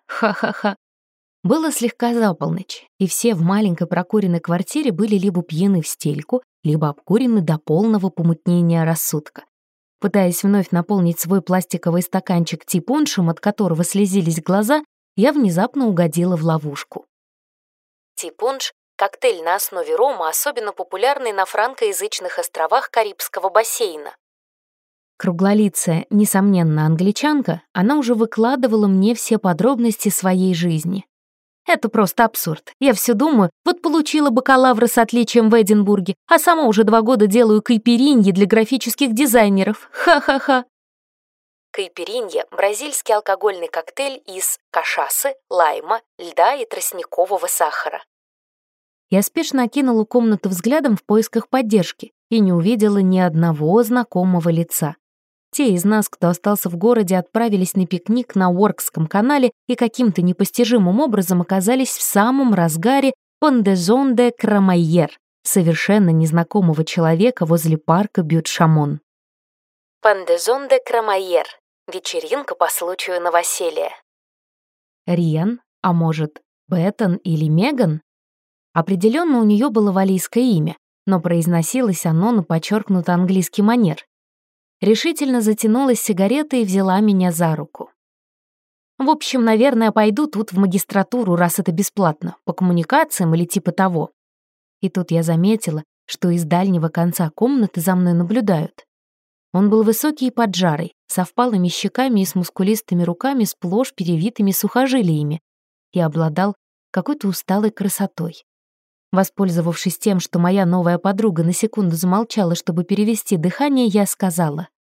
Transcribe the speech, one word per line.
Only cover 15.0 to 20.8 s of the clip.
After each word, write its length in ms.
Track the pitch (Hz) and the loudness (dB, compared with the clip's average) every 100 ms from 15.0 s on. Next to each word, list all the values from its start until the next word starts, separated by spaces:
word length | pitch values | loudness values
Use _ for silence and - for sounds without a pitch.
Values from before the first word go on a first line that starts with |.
| _ - | _ 0
я 160 | 247 | 2
внезапно 560 | 302 208 170 214 285 233 | 2 0 0 -2 -2 0
угодила 480 | 175 170 170 180 175 | 2 0 0 -2 0
в 80 | |
ловушку. 640 | 160 160 147 139 - - _ _ _ _ _ _ _ _ _ _ _ - | -2 -2 -4 -12 -14 -18 _ _ _ _ _ _ _ _ _ _ _ -14
Типунш — 580 | 170 - 240 269 - _ _ - | -14 -6 -4 -4 -8 _ _ -6
коктейль 460 | 196 - 208 180 | -6 -2 -2 -2
на 120 | 165 196 | -2 -4
основе 400 | - 185 156 165 | -4 -8 -4 0
рома, 340 | 269 214 160 | 0 0 -4
особенно 440 | - 285 247 214 | -4 -6 -6 -8
популярный 580 | 190 | -10